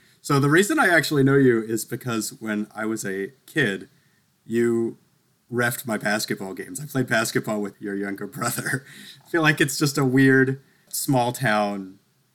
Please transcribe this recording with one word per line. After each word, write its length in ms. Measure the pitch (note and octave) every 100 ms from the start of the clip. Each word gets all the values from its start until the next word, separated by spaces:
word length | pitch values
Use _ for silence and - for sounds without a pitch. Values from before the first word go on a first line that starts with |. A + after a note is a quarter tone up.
| _ _
So 200 | - C#3+
the 100 | C#3+
reason 300 | D#3+ G3+ D#4
I 80 | G#3+
actually 340 | E3 C#3+ D3
know 140 | C3+ C#3
you 260 | C3 A2+
is 220 | A2 A2+
because 460 | - A#2 B2 A2 G#2+ -
when 260 | A2 G#2 G#2
I 100 | G#2+
was 200 | A2 A2
a 280 | G2+ F#2+ G2 _ _
kid, 420 | D#3+ A#2 F#2+ F#2+ _ _ _ _ _
you 540 | - A2+ A#2+ A#2 A2+ A2 _ _ _ _ -
reffed 340 | A#2+ A#2+ A#2+ A#2
my 100 | G#2
basketball 540 | G#2+ G#2+ - - G2
games. 280 | F#2+ F2+ F#2
I 60 | D3
played 200 | C3+ B2
basketball 540 | A#2 A2+ B2+ A#2+ G#2+
with 200 | G2+ -
your 140 | G#2
younger 320 | G2 G2+ G2 G#2
brother. 580 | - A#2+ - - C3+ - -
<laughs> 200 | - -
I 40 | _
feel 140 | E3+
like 180 | D#3 D3+
it's 180 | D3+ -
just 180 | D3 D3+
a 60 |
weird 560 | C3+ C3 C3+ C3 C3 C3+ _ _ _
small 420 | - - C#3 B2
town 680 | B2+ B2 G#2+ G#2 G2+ F#2+ G2 _ _ _